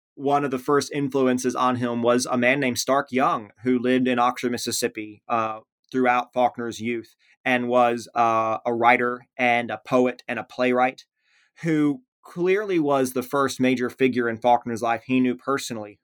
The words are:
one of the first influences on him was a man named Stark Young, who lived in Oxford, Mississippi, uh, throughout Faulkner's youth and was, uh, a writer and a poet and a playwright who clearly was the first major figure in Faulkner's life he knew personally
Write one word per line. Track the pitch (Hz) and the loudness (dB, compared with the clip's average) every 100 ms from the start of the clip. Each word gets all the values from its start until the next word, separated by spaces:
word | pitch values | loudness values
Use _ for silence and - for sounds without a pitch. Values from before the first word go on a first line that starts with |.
| _ - | _ -6
one | 139 143 | 0 0
of | 143 | 0
the | 127 | -4
first | 127 143 143 | 0 0 0
influences | 147 139 139 127 127 127 123 | -2 -2 0 2 2 0 0
on | 127 123 | 0 0
him | 123 120 | -2 0
was | 117 123 127 | 2 2 2
a | 127 | 0
man | 120 143 | 2 2
named | 131 117 | 0 -2
Stark | - 135 - | 0 0 0
Young, | 123 151 147 104 - | 0 0 -2 -8 -8
who | 123 127 | -2 0
lived | 123 127 127 | 2 2 2
in | 120 | 2
Oxford, | 123 127 123 | 2 0 -4
Mississippi, | 120 - 113 117 113 107 104 - | -4 -4 -4 -4 -6 -14 -14 -6
uh, | 117 110 110 - _ _ | -4 -4 -6 -16 _ _
throughout | 131 123 123 123 | 0 2 2 0
Faulkner's | 127 120 - 117 104 | 0 0 0 -8 -6
youth | 113 117 113 _ _ _ 131 | -6 -6 -8 _ _ _ -2
and | 123 120 | -2 2
was, | 123 120 120 110 | 2 4 0 -4
uh, | 120 117 113 110 110 123 | 0 2 2 0 -4 -4
a | |
writer | 117 117 123 123 123 - - | 0 4 4 2 -6 -12 -4
and | 123 120 117 | 0 0 -2
a | 107 - | -8 -2
poet | 127 127 123 - | 2 2 -2 -8
and | 120 | -8
a | |
playwright | 107 - 127 123 127 - - _ _ _ _ - | -8 -4 0 2 0 -2 -16 _ _ _ _ -10
who | 165 151 147 131 _ _ | -2 0 0 -2 _ _
clearly | - 175 180 196 208 175 | -16 -4 0 0 0 0
was | 143 135 131 | 2 2 0
the | 127 | -2
first | 123 139 135 - | -4 0 -2 0
major | 127 127 123 | 0 0 -2
figure | - 131 120 120 | 0 0 2 -2
in | 110 | 0
Faulkner's | 123 120 120 113 | 2 2 2 -4
life | 117 113 - | -2 -4 -2
he | 127 | 0
knew | 127 | 0
personally | 123 - 135 - 117 104 104 | -2 -4 -4 -4 -12 -14 -18